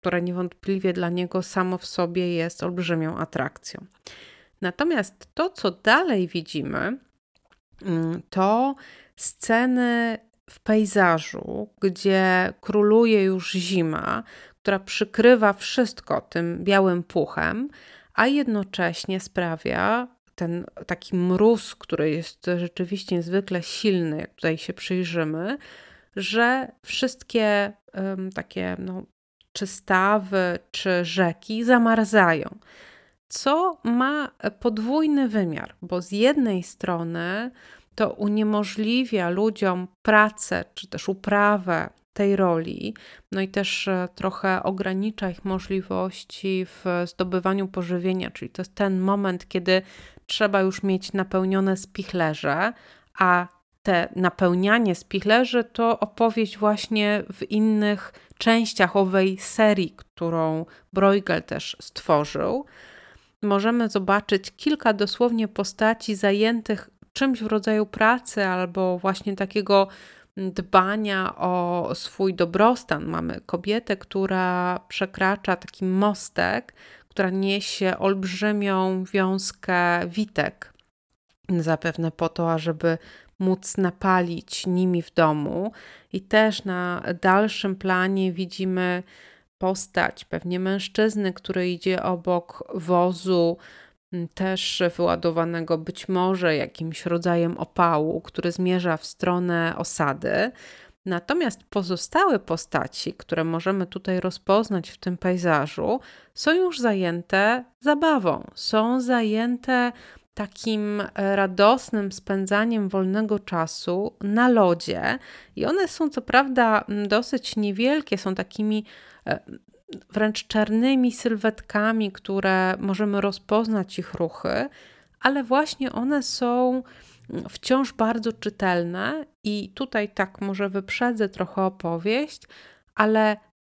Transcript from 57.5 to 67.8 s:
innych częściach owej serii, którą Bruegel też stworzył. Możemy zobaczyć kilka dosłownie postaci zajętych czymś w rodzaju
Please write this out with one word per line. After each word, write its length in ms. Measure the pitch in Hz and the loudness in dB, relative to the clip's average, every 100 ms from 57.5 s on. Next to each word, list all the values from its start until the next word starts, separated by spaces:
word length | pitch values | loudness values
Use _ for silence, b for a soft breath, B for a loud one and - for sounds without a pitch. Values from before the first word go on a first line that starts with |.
innych 600 | 214 220 214 208 202 - B B - | 2 4 4 2 0 -6 B B -4
częściach 580 | - 226 220 - 180 196 | 2 2 2 2 2 4
owej 420 | 190 190 190 190 | 2 4 2 0
serii, 560 | - - 214 202 175 - | -6 2 4 4 -2 -6
którą 680 | - - 170 165 160 160 165 B B | -20 -6 -4 0 0 -2 -6 B B
Bruegel 500 | 190 196 202 196 165 | 4 6 4 2 -4
też 340 | - - - - | -2 -8 -8 -12
stworzył. 840 | - - - 151 147 143 170 240 285 B B B B B B _ | -12 -12 2 2 2 -2 -2 -2 -6 B B B B B B _
Możemy 460 | 208 196 214 240 226 | 0 2 2 2 0
zobaczyć 600 | 202 185 202 - 190 196 _ | 0 2 0 2 -2 -2 _
kilka 360 | 302 302 233 | -2 0 2
dosłownie 560 | 208 208 - 240 233 214 | 2 0 2 0 2 -2
postaci 640 | - 202 - 220 226 - | -2 -6 0 0 0 -4
zajętych 760 | 202 202 202 220 233 214 208 - _ - | 0 2 2 2 0 -2 -6 -6 _ -16
czymś 300 | - 277 240 | -2 -2 0
w 40 | 214 | 0
rodzaju 400 | 214 196 214 | -2 2 0